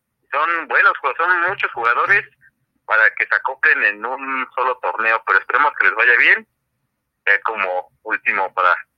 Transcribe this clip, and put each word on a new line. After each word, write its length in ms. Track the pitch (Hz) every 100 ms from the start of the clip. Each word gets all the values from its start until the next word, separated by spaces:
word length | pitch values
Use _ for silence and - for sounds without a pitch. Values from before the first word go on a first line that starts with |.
| _ _ _
Son 380 | 139 165 170 147
buenos, 240 | 156 196 175
pues, 140 | 139 123
son 240 | 175 180 175
muchos 240 | - 196
jugadores 500 | 123 117 123 175 202 202 _ _ _ _ _
para 180 | - 110 107 -
que 100 | 110
se 80 |
acoplen 480 | 104 123 135 151 143
en 220 | 110 104
un 420 | 113 131 135 131 127
solo 240 | - 127 127
torneo, 400 | 95 90 113 113 -
pero 120 | 98
esperemos 340 | - 120 147 -
que 80 | 98
les 80 | 104
vaya 200 | 120 120
bien. 280 | 151 214 220 _ _ _ _ _ _ _ -
Ya 140 | 101
como 500 | - 110 95 90 - _
último 500 | 110 110 117 104 92
para 240 | - 90 85 -